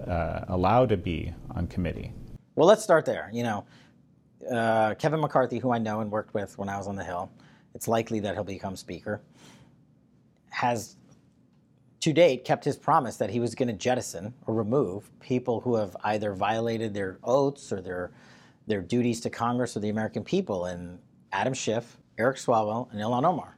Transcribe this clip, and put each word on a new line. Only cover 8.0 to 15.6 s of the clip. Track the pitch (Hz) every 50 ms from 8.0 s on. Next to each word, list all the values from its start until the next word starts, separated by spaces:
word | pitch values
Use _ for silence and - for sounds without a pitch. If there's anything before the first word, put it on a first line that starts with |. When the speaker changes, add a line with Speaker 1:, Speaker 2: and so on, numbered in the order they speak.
| 113 117 113 107
Speaker 2:
that | 98 104 90
he'll | 92 101
become | 87 98 92 - 101 95
Speaker, | 92 - - 90 82 - 107 104 110 - - - - - - - - - - _ _ _ _ _ _ _ _ _ _ _ _ _ _ _ _
has | - - - 123 120 113 101 - - - - - - - _ _ _ _ _ _ _ _ _ _ _ _ _ _ _ _
to | - 165
date | 147 139 175 165 131 127 -
kept | - 147 127 -
his | 147 135
promise | - - - 147 165 139 110 - -
that | 123 101
he | 113 123
was | 117 120 113
gonna | - 135 120
jettison | 113 - - 120 127 123 107 - - 85 92 107 123 - - -
or | 113
remove | 113 110 101 120 147 131 90 90 104 - - - -
people | - - 127 123 123 - 117
who | 107